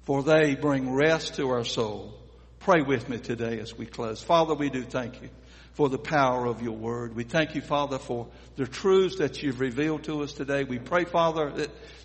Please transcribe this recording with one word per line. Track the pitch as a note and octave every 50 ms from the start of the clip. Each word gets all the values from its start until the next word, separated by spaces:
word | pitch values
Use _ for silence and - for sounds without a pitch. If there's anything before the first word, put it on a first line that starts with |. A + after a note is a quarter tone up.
for | _ - C#3+ C#3
they | C3+ D#3 D#3 D#3 D#3 D3 C#3
bring | C3+ D3 D3 C#3 C3+ C3 B2+
rest | C3 C3+ D3 D#3+ D#3+ D#3 - - -
to | - C#3+ C3
our | B2+ A#2+ A#2
soul. | - - - A#2 G#2+ G#2 G2+ G2 G#2 - - - - - - - - - -
Pray | - - F#3 E3
with | C#3 C3 C#3 A#2+ B2+ -
me | B2
today | A2+ - - A#2+ A2+ A#2 A2+ A#2 A2
as | G#2+ - -
we | - A#2
close. | A2+ - - A#2+ A2 A2 -
Father, | - - E3+ E3 D#3+ D#3+
we | D3+ C#3+ D3 C#3
do | C3 B2+
thank | A#2+ A#2+ - C3 B2 A#2+ B2 -
you | A#2 - - - - - - - - -
for | - - D3+ C3+
the | C3
power | - - - D#3+ D3 C#3 B2+ B2 B2+ B2
of | A#2+ A#2 G#2+
your | A#2+ A#2 A2
word. | A2 A2 A#2 A#2+ A#2+ A#2+ A#2 A2+
We | A#2 A#2+
thank | A#2 - E3 D#3 D#3 -
you, | D3
Father, | C3 - D3+ C#3+ C#3+ C3 C3+ B2+
for | - - B2 A#2+ A#2 - - - - - -
the | - C3
truths | A#2+ - - - G3 F#3+ F#3+ F#3+ F3+ F#3+
that | - D3+ C3+ C#3 -
you've | D3 C#3+ B2 A#2+
revealed | C3 C3 A#2 C3 D3+ D#3 D#3 C#3+ D3+
to | - D#3 D3 D3
us | C#3+ C#3+
today. | - C#3 C3 C#3 C#3 C#3
We | B2 B2 A#2+
pray, | B2 - F3 F3 F3
Father, | E3+ - E3+ E3 E3 D#3 D#3+ D3+ C#3+
that | - - D3+ - - - - - - -